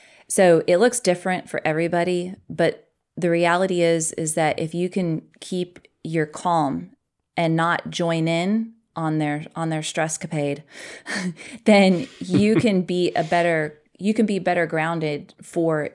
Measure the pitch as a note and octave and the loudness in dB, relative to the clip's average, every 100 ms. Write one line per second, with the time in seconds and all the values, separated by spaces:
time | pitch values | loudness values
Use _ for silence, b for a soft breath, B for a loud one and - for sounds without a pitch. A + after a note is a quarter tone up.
0 | B B - - F3+ E3 E3+ F3+ A#3+ A#3 | B B -4 4 6 6 4 4 4 2
1 | F#3 F3 F#3+ F3+ - - D#3+ D#3 E3+ F3 | -2 -2 -2 -4 -6 -4 -2 -2 0 0
2 | F3+ F3+ F3+ G3 - E3 E3 - _ _ | 0 -2 -4 -12 -14 0 0 0 _ _
3 | _ - F3 E3+ E3+ F3 F#3+ F3 E3+ E3 | _ -4 0 2 2 2 0 2 2 2
4 | D#3+ - D#3+ E3 D#3 - D#3+ F3 F3+ F#3+ | -2 -6 -4 0 0 0 -4 -2 -2 -2
5 | F3 D#3 - - - F3+ F3+ - _ _ | -2 -4 -6 -20 -8 -6 -6 -10 _ _
6 | E3 D#3+ D3+ - F3+ E3 C#3 - F3+ _ | -4 -2 -2 -4 -2 0 0 -4 -8 _
7 | _ _ _ - E3 E3 E3+ E3+ - D3+ | _ _ _ -2 0 2 2 0 -4 -4
8 | E3+ E3 D#3+ E3 F#3 A3 A3+ - _ E3 | -2 0 0 0 0 -2 -4 -12 _ -6
9 | D#3 D#3 D3 D3 D#3 E3 E3 D#3 D#3 E3+ | -2 0 -2 -4 -8 -6 -4 -4 -4 -4
10 | D#3+ - D#3+ D#3 C#3+ C#3+ - B B B | -4 -4 -6 -4 -4 -4 -10 B B B
11 | B G3 F3+ B B A3 - G3+ F#3+ F3 | B -6 -6 B B -4 4 6 6 4
12 | - - F3+ F#3+ G#3 A3+ A#3 F#3 F3+ F3+ | -2 -10 0 2 4 4 4 2 0 0
13 | F3 - D#3+ F3 E3+ D#3+ D3+ - _ - | 0 0 0 0 2 0 -2 -8 _ -6
14 | G3 G#3+ A3 G3 F3+ F3 E3+ D#3+ E3 E3+ | -2 2 2 0 0 0 0 -2 -2 -2
15 | D#3 D3 - - - F3 E3 D#3 C#3+ | -4 -6 -10 -20 -8 -2 0 0 -4